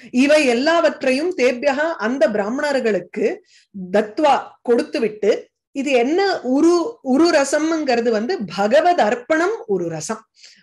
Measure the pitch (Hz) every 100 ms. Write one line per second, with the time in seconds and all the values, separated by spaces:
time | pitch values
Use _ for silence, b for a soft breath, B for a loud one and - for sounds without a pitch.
0 | 240 247 285 302 277 233 294 339 320 -
1 | 254 262 349 349 247 247 285 262 320 330
2 | 214 269 302 208 202 262 294 269 226 185
3 | 180 214 240 392 b b b 196 180 202
4 | 208 - 302 240 - _ - 240 - 302
5 | 226 - 202 392 - _ _ 277 269 247
6 | 240 349 392 320 240 269 330 349 453 -
7 | 269 262 339 311 277 302 311 330 277 233
8 | 233 214 233 381 196 - 208 285 349 349
9 | 208 240 - 320 359 453 - 190 170 160
10 | 156 214 - _ b b